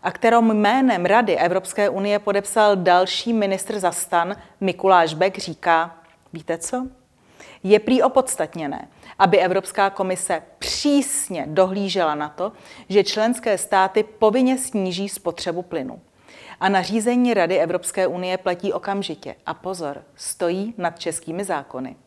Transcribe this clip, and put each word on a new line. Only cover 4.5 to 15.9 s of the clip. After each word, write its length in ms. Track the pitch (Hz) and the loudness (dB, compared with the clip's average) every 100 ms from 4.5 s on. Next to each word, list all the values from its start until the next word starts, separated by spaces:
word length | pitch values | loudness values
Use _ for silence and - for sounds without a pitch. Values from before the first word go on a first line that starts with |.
| _ | _
Mikuláš 520 | 196 - 196 180 165 | -4 0 4 4 4
Bek, 240 | 156 185 196 | 2 -2 -2
říká, 580 | - 156 180 165 170 - _ _ _ | -10 -6 0 2 0 -8 _ _ _
víte 240 | 170 - 170 | -16 -8 -8
co? 300 | - 254 262 - _ _ _ _ - - | -4 -6 -8 -14 _ _ _ _ -20 -10
Je 160 | 190 208 | 2 2
prý 240 | 208 254 | 2 0
opodstatněné, 840 | 269 - 254 - 156 175 147 139 - _ - - | 2 0 -2 -6 -8 -8 -10 -10 -14 _ -20 0
aby 200 | 190 190 | 4 4
Evropská 500 | 180 190 190 - 196 | 4 0 -2 0 0
komise 520 | 196 185 185 - 170 - _ | 0 -4 -4 -4 -6 -6 _
přísně 880 | - - 294 285 269 - - 175 147 | -8 -2 2 2 0 -4 -4 -6 -4
dohlížela 680 | 156 190 190 196 185 160 147 | 2 2 2 -4 0 0 -2
na 140 | 151 | -6
to, 220 | - 190 - - - - | -6 -8 -8 -20 -20 0
že 140 | 202 | 2
členské 540 | 196 - 220 240 240 190 | 2 0 0 0 -2 -2
státy 460 | - 196 190 202 | 2 2 2 2
povinně 540 | 214 - 220 233 254 262 | -2 2 2 4 2 0
sníží 520 | - 214 190 175 202 | -2 -4 -4 -4 -6
spotřebu 520 | - 180 165 - 170 | -6 -8 -6 -6 -6
plynu. 380 | 175 165 131 | -6 -8 -8